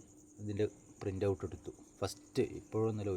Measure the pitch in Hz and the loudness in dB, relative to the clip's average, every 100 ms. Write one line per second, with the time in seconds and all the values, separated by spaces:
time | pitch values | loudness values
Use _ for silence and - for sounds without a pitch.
0 | - - - - 104 101 107 - - - | -6 -20 -20 -10 -6 0 0 0 -20 -8
1 | 101 95 101 95 95 - - - - - | -4 0 2 2 -2 -6 -10 -14 -16 -4
2 | 101 - - - - - - 110 110 107 | -4 -4 -4 0 0 0 -4 2 2 2
3 | 101 | 0